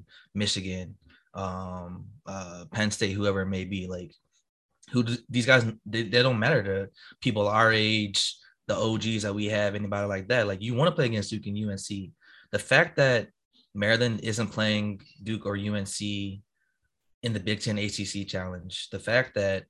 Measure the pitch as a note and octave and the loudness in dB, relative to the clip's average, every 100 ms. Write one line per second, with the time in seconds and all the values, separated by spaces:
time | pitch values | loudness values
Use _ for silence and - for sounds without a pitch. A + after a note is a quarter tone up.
0 | - - _ G2 G#2 G2+ F#2 F#2 F#2 - | -16 -20 _ -2 0 -2 -4 -6 -8 -14
1 | _ - _ F#2+ F#2+ F#2 F#2 F2+ F2 F#2 | _ -20 _ -8 -6 -6 -8 -10 -10 -12
2 | F#2+ G#2+ - F#2+ F2+ F2 F2 A2 G#2+ - | -14 -18 -12 -12 -10 -14 -8 -2 0 0
3 | G2+ G2 G2+ G2 F#2+ F#2+ F#2 G2 F#2 F2+ | -2 0 0 2 0 -2 -4 -6 -6 -8
4 | E2+ _ _ _ _ _ _ _ - B2 | -10 _ _ _ _ _ _ _ -4 0
5 | A#2 A#2+ - A#2+ A#2+ C3 A#2 G#2+ - A2 | 0 -2 -4 0 6 6 6 -2 -6 -4
6 | A2+ A#2+ B2+ A#2 A#2 D3 G2 G2 G2 - | 2 4 4 4 2 2 2 -2 -4 -12
7 | - - C3 G#2+ G#2 G#2+ A2+ A2 G#2+ A2 | -20 -4 0 2 2 6 6 6 4 2
8 | G#2 G2 - - - _ - G2 A2 A2 | 2 0 -2 -4 -18 _ -4 0 2 2
9 | A2 A2+ G2+ G2+ G#2 G#2+ G#2 G2+ G#2 G2+ | 0 0 -2 -2 0 2 0 0 -2 -2
10 | G2+ G2 F#2+ B2 G#2+ F#2+ A2 A#2+ E3 E3 | -2 -2 0 2 2 0 -2 2 2 4
11 | B2+ A2 G2+ G#2+ G#2 G#2 G#2+ G2 - G2+ | 0 0 -2 -6 -4 -4 -4 -4 -6 -8
12 | F#2+ - _ - - G#2 - C3+ E3+ - | -10 -14 _ -20 -6 -4 4 4 4 4
13 | C3+ A#2+ G#2 _ _ _ _ G#2 G#2 A2+ | 4 4 0 _ _ _ _ -2 2 4
14 | B2 G#2+ A2+ A2 G#2 - G#2+ G#2+ G#2 G2 | 2 0 -2 -2 -2 0 2 2 0 -6
15 | - - G2+ A2 G2 G2+ G#2 G#2 G2 - | -12 -14 -6 -4 -4 -4 -2 -2 -4 -4
16 | G#2 G2+ G2 G2 - _ _ _ _ _ | -4 -4 -4 -8 -16 _ _ _ _ _
17 | _ _ A#2+ G#2+ F#2+ G#2 - G#2 G#2 - | _ _ -4 -2 -2 -2 0 -2 -2 -4
18 | G2 G2+ G2 F#2+ F#2 F2+ F2+ - - G2 | -6 -6 -6 -6 -6 -8 -10 -12 -10 -8
19 | - A#2 B2+ G#2 G2 F#2+ | 0 0 0 0 0 0